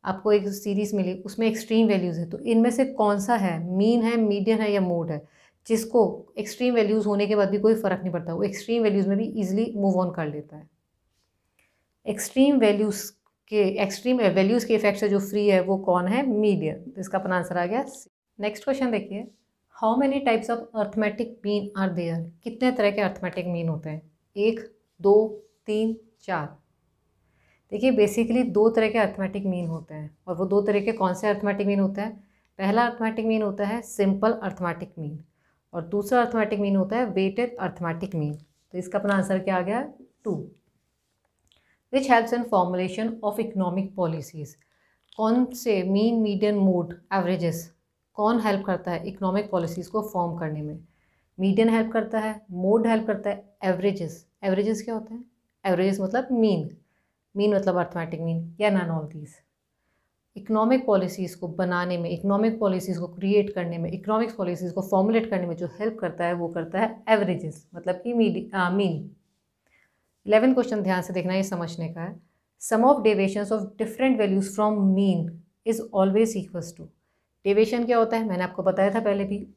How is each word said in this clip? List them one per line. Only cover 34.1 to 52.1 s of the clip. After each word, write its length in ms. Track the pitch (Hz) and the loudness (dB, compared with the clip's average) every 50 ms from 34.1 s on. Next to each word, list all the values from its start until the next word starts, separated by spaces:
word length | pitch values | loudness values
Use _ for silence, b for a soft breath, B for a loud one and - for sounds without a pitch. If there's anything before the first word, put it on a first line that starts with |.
| 196 196 208 220 226 | 2 2 2 0 0
अरिथमेटिक 580 | 226 - 190 190 - 180 170 165 170 175 - _ - | 0 -4 -10 -8 -6 -6 -6 -6 -6 -10 -16 _ -10
मीन, 180 | 160 151 151 151 - _ _ _ _ _ _ _ _ _ - | -10 -10 -10 -12 -16 _ _ _ _ _ _ _ _ _ -10
और 120 | 170 165 | -10 -8
दूसरा 360 | 165 196 202 202 202 262 247 | -4 -4 -4 -2 2 2 2
अरिथमेटिक 380 | 240 240 240 226 214 208 214 202 | 2 2 0 -2 0 0 0 -2
मीन 160 | 202 202 196 | 0 2 2
होता 220 | 196 185 196 214 233 | 2 2 0 0 -2
है 80 | 254 214 | -2 -2
वेटेड 440 | 180 190 190 196 196 247 247 240 240 - | 0 0 0 0 0 -2 -4 -4 -4 -6
अरिथमेटिक 580 | 190 180 - - 175 170 165 165 185 196 180 | -8 -8 -6 -6 -6 -6 -6 -6 -8 -8 -6
मीन। 180 | 165 151 147 147 | -4 -4 -4 -6
तो 440 | 151 - _ _ _ _ _ - 180 | -8 -14 _ _ _ _ _ -10 -10
इसका 220 | 180 185 - 208 | -10 -4 -4 -2
अपना 140 | 202 202 196 | 0 0 0
आंसर 260 | 190 180 196 196 190 | 2 2 2 0 -2
क्या 180 | 185 196 190 180 | 0 0 -2 0
आ 40 | |
गया? 200 | 175 185 208 240 269 294 - - - _ _ _ _ | 0 0 -2 -4 -4 -6 -12 -20 -20 _ _ _ _
टू। 120 | 220 180 147 123 - - _ _ _ _ _ _ _ _ _ _ _ _ _ _ _ _ _ _ _ _ _ _ _ _ _ _ _ - | -6 -6 -6 -6 -12 -18 _ _ _ _ _ _ _ _ _ _ _ _ _ _ _ _ _ _ _ _ _ _ _ _ _ _ _ -2
Which 160 | 269 269 269 | -2 2 4
helps 240 | 254 233 226 233 240 | 4 4 4 2 -2
in 100 | 240 240 233 | -2 -2 0
formulation 640 | - 190 180 180 180 180 185 185 185 220 220 226 226 - - | 2 2 2 2 0 -2 -2 -2 -4 -4 -6 -6 -6 -4 -4
of 160 | 208 208 - | -4 -2 -2
economic 480 | 226 - - 196 185 180 175 190 196 190 - | -6 -4 -2 -2 -2 -2 -2 -2 -4 -4 -4
policies? 600 | - 180 160 160 156 139 - - 160 147 135 - _ _ _ _ _ _ _ _ _ _ _ _ - | -2 -2 -2 -2 -4 -8 -10 -12 -12 -12 -12 -14 _ _ _ _ _ _ _ _ _ _ _ _ -2
कौन 280 | 220 220 226 247 254 240 - | 0 2 4 4 2 0 -2
से 260 | - - 247 208 185 175 | -8 -2 0 0 0 2
मीन, 360 | 185 190 196 214 226 233 226 | 2 2 2 2 2 2 2
मीडियन, 340 | 220 214 202 190 208 208 208 202 | 0 0 0 0 0 2 2 4
मोड, 360 | 196 190 185 175 170 165 170 - _ _ 196 | 4 4 4 2 0 -4 -8 -16 _ _ -2
एवरेजेस, 580 | 196 180 175 185 170 170 170 160 165 - - _ _ _ _ _ _ _ _ _ - | 0 0 0 -2 0 0 -2 -2 -4 -10 -14 _ _ _ _ _ _ _ _ _ -2
कौन 220 | 208 214 240 233 | 0 2 2 2
हेल्प 240 | 214 214 196 196 196 | 0 0 0 0 -2
करता 260 | - 185 175 - 185 | -2 -4 -4 -4 -6
है 160 | 175 160 165 - | -6 -6 -6 -10
इकोनॉमिक 420 | 190 - 196 185 185 202 208 208 | -10 -4 -4 -2 0 -2 -2 0
पॉलिसीज़ 380 | - 180 170 165 170 180 175 - | -2 -2 -2 -2 -6 -8 -10 -4
को 100 | - 220 214 | -4 -4 -4
फॉर्म 340 | 214 - 185 175 175 165 170 | -4 -4 -4 -2 -2 -4 -6
करने 240 | 170 156 151 151 | -6 -6 -6 -6
में? 180 | 151 151 151 165 - _ _ _ _ _ _ _ _ _ _ - | -8 -10 -10 -12 -16 _ _ _ _ _ _ _ _ _ _ -2
मीडियन 320 | 190 196 196 202 220 226 | 0 2 4 4 4 4
हेल्प 220 | 226 226 226 226 - | 4 2 0 0 -2
करता 260 | 226 214 220 | -4 -4 -2